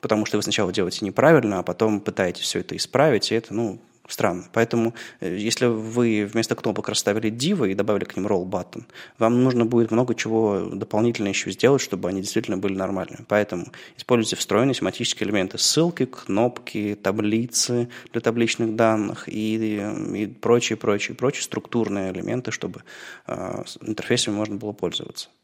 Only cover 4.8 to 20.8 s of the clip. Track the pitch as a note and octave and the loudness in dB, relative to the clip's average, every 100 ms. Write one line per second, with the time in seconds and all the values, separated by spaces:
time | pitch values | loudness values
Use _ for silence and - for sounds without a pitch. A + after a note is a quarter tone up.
4.8 | A2+ - - - - F2+ G#2+ A#2 B2 A2+ | 0 -2 -16 -10 -6 -4 -2 2 2 2
5.8 | A2 A#2 A#2+ G#2+ G2+ A2+ A2+ C3+ C3+ G2 | -2 2 4 4 2 0 0 0 -2 -2
6.8 | G2+ G#2 - G#2 G#2+ A2+ C#3+ G3 G#2+ F#2+ | -2 -2 0 0 0 -2 0 2 0 0
7.8 | G2 G#2 - - G2 G2 F2+ A2+ D3 - | 0 0 -2 -4 0 0 0 -6 -6 -12
8.8 | - - - _ A2+ A#2+ C3 B2 A2+ A#2+ | -16 -20 -20 _ 2 4 4 4 4 4
9.8 | A2+ A2 B2 A#2 - A2 A2 G2 F#2 G2 | 4 2 2 0 0 2 2 0 -2 -8
10.8 | G#2+ G#2+ A#2+ A2+ G2+ F#2+ - F#2+ A#2+ C#3 | -4 2 2 2 -2 -2 -4 2 4 4
11.8 | - F#2+ F2+ F#2+ G2 - - F#2 F#2+ F#2+ | 2 -4 -2 -4 -2 -2 -2 -2 -2 -2
12.8 | F#2+ G2 F2+ - - G#2 G#2 F2+ F2 - | -2 -4 -6 -10 0 2 2 -2 -8 -12
13.8 | - - - B2 A2 F#2 - G#2 C3+ C3 | -20 -18 2 2 2 -2 2 4 4 2
14.8 | F#2+ - A#2+ - G2 G#2 F#2+ - - - | -2 -2 -4 -2 -2 0 -2 0 2 4
15.8 | E3+ E3+ C3 - - G2 A#2+ - - A2+ | 2 2 -4 -4 -4 2 2 0 -10 -4
16.8 | G#2 G#2 G2+ G2+ G#2 A2+ A#2+ - - A#2+ | -4 -2 -2 0 0 0 0 -2 0 0
17.8 | A#2+ - - A#2 A2+ A#2 A#2 - A#2 A2 | -2 -6 -8 -2 0 2 0 0 -2 4
18.8 | A2+ A2 G2+ F2+ - G#2+ G#2+ A2 A2 G#2 | 4 4 0 -4 -8 -4 -2 0 -2 -2
19.8 | G2+ G#2 G2+ G2 G#2 - A2+ A#2+ - A2 | -4 -6 -6 -4 -4 -4 4 4 4 -2